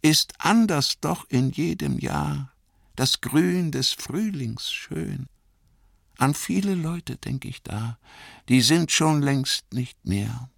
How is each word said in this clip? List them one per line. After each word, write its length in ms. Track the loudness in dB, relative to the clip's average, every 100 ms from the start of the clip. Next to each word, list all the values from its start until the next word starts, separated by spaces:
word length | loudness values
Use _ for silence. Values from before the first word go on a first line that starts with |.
Ist 300 | 6 4 0 -2
anders 600 | 4 4 6 2 0 -2
doch 260 | -2 -2 0
in 220 | 0 2
jedem 460 | 0 -2 -2 -2 -2
Jahr 560 | -2 -2 -2 -4 -8 _ _ _ _ -2
das 260 | -2 0
Grün 500 | 0 2 2 2 0
des 220 | 0 -2
Frühlings 760 | -4 -6 -4 -4 -4 -6 -6 -8
schön. 540 | -10 -8 -8 -6 -8 -10 _ _ _ _ _ _ _ _ _
An 160 | 0 0
viele 400 | -2 0 0 -2
Leute 420 | -2 -6 -8 -10
denk 280 | -6 -6 -6
ich 180 | -12
da, 340 | -8 -6 -6 -8 _ -20 -20 -20 2
die 140 | 4
sind 300 | 6 4 2
schon 320 | 2 4 4
längst 500 | 2 2 0 -4 _
nicht 320 | -6 -6 -8 -4
mehr. 440 | -2 -2 -6 -12